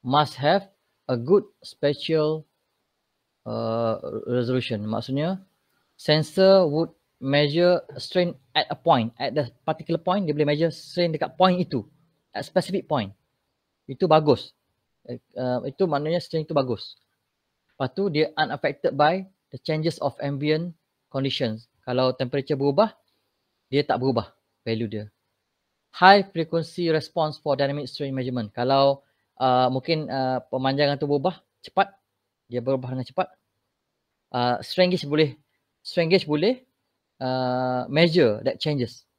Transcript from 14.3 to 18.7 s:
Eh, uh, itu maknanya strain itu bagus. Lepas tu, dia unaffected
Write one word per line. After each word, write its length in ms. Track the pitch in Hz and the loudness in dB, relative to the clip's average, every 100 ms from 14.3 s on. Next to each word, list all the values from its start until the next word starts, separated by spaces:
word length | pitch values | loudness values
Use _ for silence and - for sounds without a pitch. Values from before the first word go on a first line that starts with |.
| 123 - _ _ _ _ _ - | 2 2 _ _ _ _ _ -16
Eh, 160 | 123 _ - | -16 _ -6
uh, 240 | 127 123 | -4 -4
itu 240 | 131 135 190 | -6 -2 -2
maknanya 320 | 143 151 170 | 0 -2 -4
strain 240 | - 165 | -4 -6
itu 100 | 151 | -2
bagus. 460 | 156 131 110 - - _ _ _ _ _ _ _ _ | 0 0 -4 -8 -20 _ _ _ _ _ _ _ _
Lepas 160 | 135 | -6
tu, 160 | - 196 | -2 -2
dia 240 | 151 151 | 0 0
unaffected 640 | - 156 143 147 | 0 -4 -2 -4